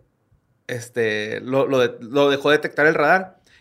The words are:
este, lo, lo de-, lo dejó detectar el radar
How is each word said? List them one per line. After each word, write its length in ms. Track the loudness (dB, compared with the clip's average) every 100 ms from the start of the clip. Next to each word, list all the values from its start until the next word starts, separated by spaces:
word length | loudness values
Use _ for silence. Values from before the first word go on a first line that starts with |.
| _ _ _ _ _ _ -12
este, 720 | -12 -8 -2 -2 -2 -4 -8
lo, 240 | -2 0 2
lo 140 | 2
de-, 160 | 0 -2
lo 280 | -4 0 2
dejó 220 | 2 2
detectar 340 | 0 0 0 2
el 80 |
radar 460 | 2 2 2 0 _ _ _